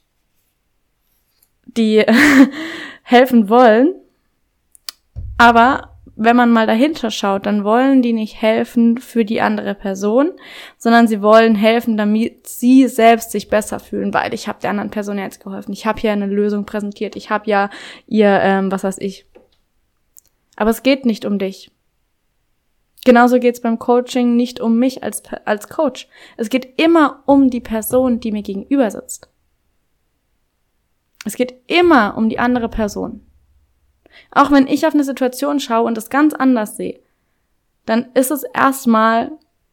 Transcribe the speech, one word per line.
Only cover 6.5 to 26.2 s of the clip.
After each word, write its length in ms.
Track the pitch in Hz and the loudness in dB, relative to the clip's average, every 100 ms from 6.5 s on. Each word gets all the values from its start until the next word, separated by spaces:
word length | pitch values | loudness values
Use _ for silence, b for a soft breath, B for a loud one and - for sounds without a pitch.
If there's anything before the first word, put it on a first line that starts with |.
mal 140 | 233 220 | 2 2
dahinter 460 | 220 302 320 226 | 2 0 -2 -8
schaut, 340 | - 202 196 208 | -4 -4 -4 -2
dann 200 | 208 202 | -4 0
wollen 360 | 233 269 269 | 2 4 2
die 120 | 240 | 2
nicht 280 | 226 220 - | -2 -6 -4
helfen 560 | 220 226 233 - 233 233 | -2 0 -2 0 2 0
für 280 | - 233 214 | -4 -4 -2
die 160 | 226 | -2
andere 340 | 214 214 202 196 | -2 -2 -6 -8
Person, 560 | 202 190 208 233 320 B B B B _ | -8 -6 -2 0 -2 B B B B _
sondern 300 | 233 233 233 | 2 4 4
sie 140 | 214 | 2
wollen 340 | 208 220 226 214 | 4 6 6 2
helfen, 420 | 220 233 233 214 | 2 0 -2 -2
damit 500 | 208 214 226 - - | 0 -2 -2 -8 -18
sie 400 | - 240 262 254 | -4 4 4 4
selbst 440 | 254 226 226 - | 4 4 4 0
sich 180 | 220 - | -10 -4
besser 300 | 214 214 202 | -4 -4 -10
fühlen, 340 | - 202 196 | -10 -8 -4
weil 200 | 196 - | -4 -4
ich 140 | 226 - | -6 -10
hab 140 | - | -8
der 80 | - | -6
anderen 220 | 202 208 | -6 -6
Person 260 | 214 202 202 | -8 -8 -8
jetzt 260 | 190 - | -10 -12
geholfen, 300 | 196 196 202 | -16 -14 -12
ich 120 | 196 220 | -8 -6
hab 140 | 214 | -4
hier 140 | 220 | -2
eine 140 | 208 196 | -2 -2
Lösung 380 | 202 208 208 202 | -2 -2 -4 -6
präsentiert, 520 | 214 202 202 208 - | -8 -10 -10 -12 -12
ich 120 | - | -8
hab 180 | 214 214 | -6 -2
ja 220 | 202 202 B B B _ | -2 -2 B B B _
ihr, 320 | 214 202 196 | 0 2 2
ähm, 300 | - 196 190 | 2 0 -2
was 140 | 190 190 | -4 -6
weiß 140 | 190 | -6
ich. 260 | 196 190 _ _ _ _ _ _ _ _ _ _ _ _ _ - | -10 -12 _ _ _ _ _ _ _ _ _ _ _ _ _ -4
Aber 140 | 214 | -4
es 140 | 226 | 0
geht 220 | 262 269 247 | 0 0 0
nicht 200 | 208 208 | -4 -4
um 120 | 202 | -4
dich. 340 | 196 190 - _ _ _ _ _ _ _ _ _ _ _ _ _ - | -6 -8 -20 _ _ _ _ _ _ _ _ _ _ _ _ _ 4
Genauso 340 | 240 240 247 | 4 4 2
geht's 220 | 240 240 | 0 -2
beim 160 | 233 226 | -4 -4
Coaching 580 | - 247 247 254 240 240 | 0 0 0 -2 0 0
nicht 240 | 240 - | -2 -4
um 200 | 226 226 | -2 0
mich 240 | 262 262 | 0 -2
als, 180 | 214 208 - - - | -10 -12 -12 -10 -6
als 240 | 208 - | -6 -6
Coach. 380 | - 302 - - b | -4 -4 -4 -14 b